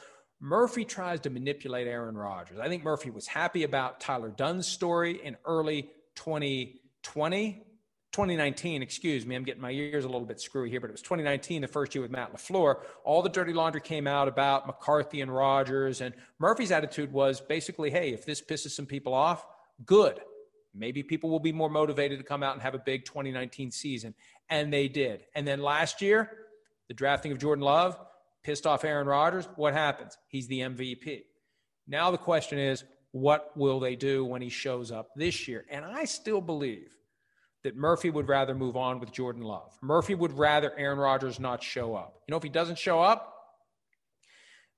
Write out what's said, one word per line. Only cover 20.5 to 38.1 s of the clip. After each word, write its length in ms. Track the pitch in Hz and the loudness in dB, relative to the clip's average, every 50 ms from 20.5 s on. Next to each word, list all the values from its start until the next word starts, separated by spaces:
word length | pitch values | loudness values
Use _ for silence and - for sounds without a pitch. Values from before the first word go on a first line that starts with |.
| _ _ _ _ - | _ _ _ _ -12
Maybe 280 | 101 110 120 127 143 139 | -8 -8 -6 -6 -6 -6
people 280 | 143 160 156 - 165 | -4 -4 -4 -2 0
will 100 | 160 160 | 0 0
be 120 | 151 165 156 | 0 0 0
more 160 | 160 160 151 | 2 0 2
motivated 500 | 151 151 156 147 143 139 143 143 139 135 | 2 4 2 2 2 2 0 0 0 -4
to 60 | 135 | -6
come 180 | - 143 139 139 | -4 -4 -2 0
out 100 | 135 135 | -2 -2
and 100 | 139 127 | -2 -2
have 120 | 131 131 | -4 -4
a 40 | 131 | -2
big 260 | - 135 135 135 127 | -2 -2 -2 -2 -4
twenty 280 | - - 147 139 135 131 | -8 -8 -8 -6 -4 -4
nineteen 380 | 127 127 123 - - 135 123 | -6 -6 -8 -8 -10 -10 -8
season." 440 | 113 - - 147 135 117 110 113 104 _ _ - _ _ _ - | -8 -8 -6 -6 -6 -6 -8 -10 -14 _ _ -20 _ _ _ -4
And 240 | 160 151 151 147 147 | -2 -2 0 0 2
they 160 | 143 143 135 | 2 2 2
did. 360 | 127 147 135 123 107 98 - _ - | 2 0 0 0 -2 -4 -10 _ -8
And 140 | 151 143 143 | -6 -4 -2
then 140 | 139 139 143 | -2 -2 0
last 400 | 143 147 151 165 151 - - 196 | 0 2 2 2 0 -2 0 2
year, 280 | 196 208 220 220 220 - - - - - - _ _ _ _ _ - | 4 4 4 4 0 -6 -14 -20 -20 -20 -20 _ _ _ _ _ -16
the 60 | 123 | -6
drafting 380 | 110 135 139 143 135 - 151 143 | -2 2 2 2 2 0 -2 -4
of 60 | 123 | -2
Jordan 260 | 143 151 151 139 139 | 0 2 2 2 4
Love 340 | 139 143 160 175 185 180 - - - - _ _ _ _ _ - | 6 6 6 6 4 2 -4 -12 -20 -20 _ _ _ _ _ -6
pissed 240 | - 147 143 - | -6 -4 0 2
off 180 | 156 147 139 - | 2 2 2 2
Aaron 220 | 156 151 147 143 | 0 0 0 2
Rodgers. 420 | 139 139 143 151 170 180 185 170 - - | 2 4 4 4 4 2 0 -4 -8 -4
What 160 | - 147 147 139 | 0 0 2 2
happens? 460 | 156 156 143 135 - - - - - _ _ | 2 2 2 0 -2 -6 -16 -20 -20 _ _
He's 200 | - 135 123 120 | -10 -8 -8 -6
the 120 | 135 131 | -6 -4
M 140 | 127 131 131 | -4 -6 -6
V 200 | 123 131 127 123 | -6 -8 -8 -8
P. 300 | 123 - 156 143 110 - _ _ _ _ _ _ _ _ _ _ _ _ | -10 -10 -10 -10 -10 -12 _ _ _ _ _ _ _ _ _ _ _ _
Now 240 | - 139 147 165 180 | -6 -2 0 2 2
the 80 | 180 - | 2 2
question 400 | - - 170 156 - - 147 143 | 2 2 2 2 0 0 -2 0
is, 260 | 139 135 135 127 - - _ _ _ _ - | 0 0 0 -2 -4 -10 _ _ _ _ -6
what 440 | 131 135 143 147 151 151 - - | 2 4 4 4 4 2 -2 -4
will 240 | 151 139 139 131 131 | 0 2 2 2 2
they 160 | 127 127 127 | 0 -2 -2
do 280 | 120 135 139 139 135 131 | -2 0 0 0 0 0
when 180 | 123 127 123 123 | -2 -4 -6 -6
he 60 | 123 | -8
shows 440 | 123 - - 139 127 123 123 110 120 | -8 -6 -4 -4 -4 -4 -6 -8 -8
up 180 | 110 110 - - | -10 -10 -10 -6
this 320 | 139 156 175 165 - - - | -4 -2 -2 -2 -2 -4 -6
year? 160 | 120 110 - - | -8 -8 -10 -10
And 140 | 147 143 151 | -12 -10 -10
I 200 | 175 214 285 320 | -8 -6 -6 -6
still 360 | - - - - 214 214 196 | -6 -6 -6 -4 -2 -2 -2
believe 560 | 180 165 160 151 143 131 110 92 - - - _ _ _ _ _ _ _ _ _ _ _ _ _ - | 0 -2 -4 -2 -2 -4 -4 -6 -12 -18 -20 _ _ _ _ _ _ _ _ _ _ _ _ _ -8
that 140 | 139 107 | -6 -4
Murphy 340 | 127 143 160 170 160 - 175 | 0 2 2 4 4 2 0